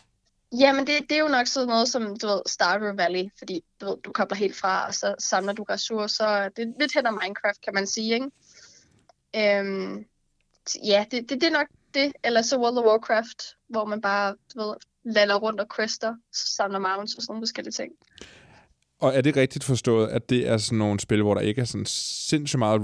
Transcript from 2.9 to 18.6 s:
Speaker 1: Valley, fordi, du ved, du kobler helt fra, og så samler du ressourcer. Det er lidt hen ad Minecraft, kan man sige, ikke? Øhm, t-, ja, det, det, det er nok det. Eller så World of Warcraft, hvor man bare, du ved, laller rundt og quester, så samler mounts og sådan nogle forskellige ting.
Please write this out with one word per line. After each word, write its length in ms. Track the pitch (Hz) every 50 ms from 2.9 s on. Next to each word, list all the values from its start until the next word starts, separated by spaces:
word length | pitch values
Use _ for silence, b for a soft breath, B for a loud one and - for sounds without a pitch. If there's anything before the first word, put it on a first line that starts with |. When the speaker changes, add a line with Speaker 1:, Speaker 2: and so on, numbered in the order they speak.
| 202
Speaker 1:
Valley, 340 | 196 175 170 180 185 185 202 - _
fordi, 240 | 214 202 185 165 - _ _ -
du 40 | 208
ved, 100 | 196 - - -
du 60 | 202
kobler 260 | - - 202 190 196 196
helt 180 | 208 185 160
fra, 320 | - - 190 190 180 - 208
og 60 | 202
så 220 | - - 202 202 -
samler 340 | - - - 190 190 196 202
du 100 | 214 208
ressourcer. 840 | - 196 202 - - 233 214 208 214 - - 220 214 208 202 196 196
Det 120 | - 226 233 233
er 40 | 254 -
lidt 140 | 302 285 -
hen 120 | 311 254 240
ad 40 |
Minecraft, 500 | 214 196 - 190 202 - - 208 202 - -
kan 100 | - 202
man 140 | 196 196 196
sige, 260 | - 226 220 220 226
ikke? 160 | 233 269 277 - _ b b b b b b b b b b b b b _ _ _ _ _ -
Øhm, 720 | 220 214 202 202 202 196 196 196 190 190 190 196 208 214 - _ _ _ _ _ _ _ _ _ _ _ -
t-, 180 | - - - 214
ja, 180 | 202 202 214 -
det, 180 | 247 247 233 -
det, 120 | 277 254
det 20 | 330
er 80 | 330 320 294
nok 100 | 294 - _ _ _ _ -
det. 180 | 285 277 285 - - -
Eller 180 | 240 240 226
så 160 | 233 - 285 254
World 200 | 240 233 247 247
of 80 | 233
Warcraft, 580 | 220 214 220 226 - 233 214 233 233 - - - - - _ _ -
hvor 160 | 233 220 214
man 160 | 214 208 220
bare, 340 | 208 202 202 202 202 196 - - _ - -
du 40 | 240
ved, 140 | 214 214 - - - - _ _ - 240 220
laller 220 | 214 208 202 202
rundt 240 | 202 220 220 220 196
og 60 | 214 - -
quester, 400 | - 220 220 - - - 220 233 233 _ _ -
så 220 | - - - -
samler 240 | - 208 196 196 196
mounts 360 | 196 185 190 196 208 220 -
og 60 | -
sådan 100 | - - 214
nogle 80 | 226
forskellige 300 | 226 226 - - - 220
ting. 200 | - - 113 - - _ _ B B B B B B B B B B B